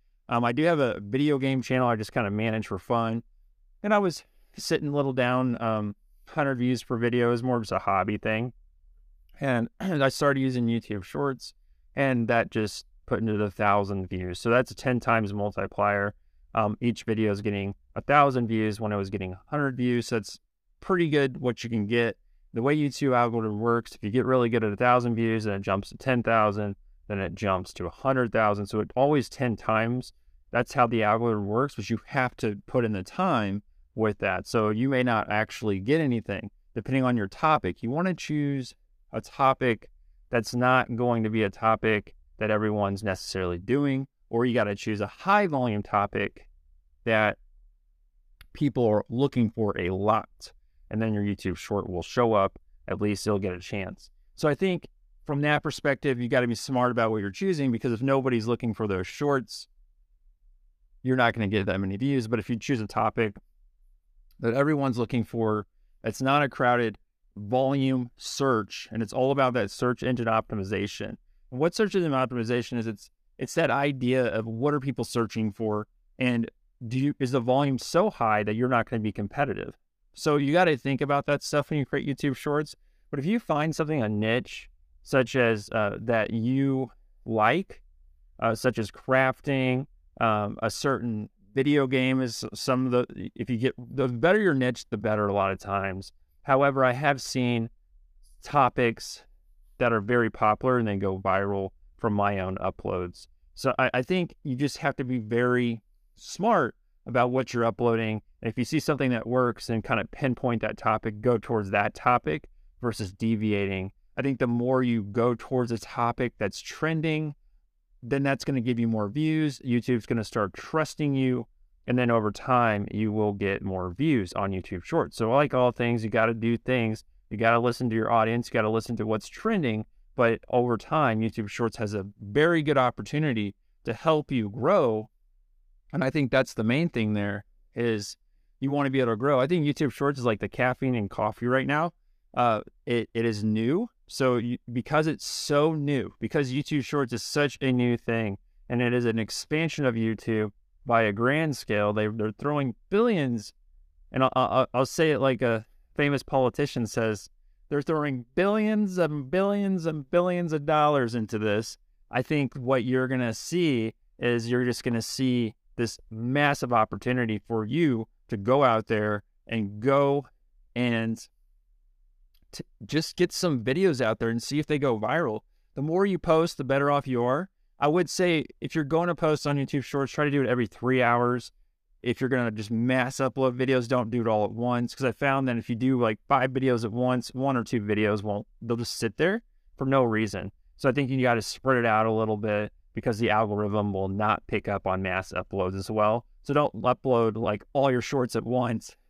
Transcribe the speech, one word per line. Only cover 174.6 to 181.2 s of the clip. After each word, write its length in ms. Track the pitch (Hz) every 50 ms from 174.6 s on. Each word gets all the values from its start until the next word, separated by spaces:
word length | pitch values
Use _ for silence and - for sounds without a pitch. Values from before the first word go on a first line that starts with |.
| 151
they 120 | - 151 143
go 200 | 139 135 117 107
viral. 420 | 107 110 135 165 170 123 107 107 _ _ _ _ _ _ -
The 80 | - 139
more 240 | 156 160 185 196
you 120 | 208 190 160
post, 380 | - 175 160 160 170 170 -
the 80 | - 139
better 260 | 123 135 139 143 143
off 160 | 143 143 -
you 160 | 139 127 117 120
are. 260 | 123 131 151 185 - _ _ _ _ _ - -
I 60 | 147
would 220 | 151 180 175 -
say 340 | - - 185 180 170 156 - - - -
if 140 | - 139 -
you're 100 | 165 151
going 240 | 135 160 160 175 175
to 60 | 170
post 320 | - - 156 151 143 -
on 100 | 147 143
YouTube 280 | 143 135 - - 143 120
Shorts, 280 | - - 139 139 127 -
try 140 | - 147
to 40 | 147
do 120 | 139 143 131
it 60 | 110
every 180 | 123 123 120
three 360 | 104 - - - 123 131 127 123
hours. 480 | 120 120 120